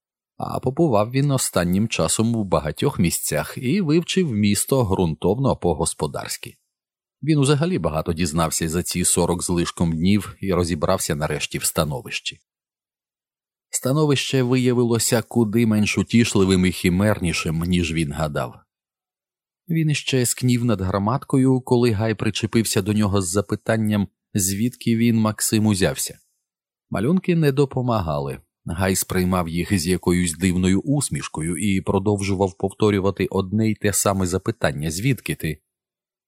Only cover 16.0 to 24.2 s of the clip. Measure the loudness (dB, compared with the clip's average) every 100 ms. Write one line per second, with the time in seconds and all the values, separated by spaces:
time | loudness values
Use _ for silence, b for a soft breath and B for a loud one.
16 | 2 2 4 4 4 4 2 0 0 2
17 | 2 0 -2 -4 -4 -4 0 0 0 -2
18 | -4 -2 -4 -4 -6 -10 _ _ _ _
19 | _ _ _ _ _ _ -4 0 0 0
20 | 0 0 0 0 0 2 2 0 0 0
21 | 0 -2 0 2 4 2 2 2 2 2
22 | 0 0 -2 -2 0 0 0 0 0 2
23 | 2 0 0 -2 -2 -4 -2 0 2 0
24 | -2 _